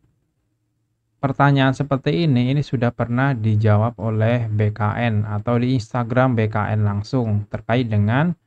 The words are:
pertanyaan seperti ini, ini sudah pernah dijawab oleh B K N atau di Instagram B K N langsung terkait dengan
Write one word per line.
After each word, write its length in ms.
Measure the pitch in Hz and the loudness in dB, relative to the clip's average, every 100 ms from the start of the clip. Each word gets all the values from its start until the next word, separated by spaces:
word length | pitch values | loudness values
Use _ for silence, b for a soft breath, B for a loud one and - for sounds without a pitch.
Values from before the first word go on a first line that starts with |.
| _ _ _ _ _ _ _ _ _ _ _ _ | _ _ _ _ _ _ _ _ _ _ _ _
pertanyaan 480 | 135 135 143 139 135 | -6 2 2 4 2
seperti 560 | 131 143 135 147 165 165 | 0 -2 -2 -2 0 2
ini, 240 | 123 123 | 2 2
ini 80 | 147 | 0
sudah 320 | 139 120 120 | -2 -2 -2
pernah 400 | - 120 120 139 | -2 -4 0 0
dijawab 640 | 127 107 107 110 104 113 117 | 0 0 2 4 4 2 -2
oleh 480 | 113 110 110 120 110 | -4 0 0 0 0
B 240 | 107 104 107 | 0 0 0
K 240 | 107 104 | -4 -2
N 240 | 120 104 | -2 0
atau 320 | 104 104 107 120 | -2 -4 -2 0
di 240 | 123 131 | 0 -2
Instagram 560 | 107 123 117 120 131 113 | -2 -6 -2 2 2 2
B 160 | 107 | 0
K 240 | 110 101 107 | -2 -2 0
N 80 | |
langsung 640 | 104 101 104 131 113 104 101 | 0 -2 -2 -2 0 -2 -4
terkait 400 | 113 - 123 117 | -8 -2 -2 0
dengan 480 | 104 101 127 170 170 | 0 2 2 0 -4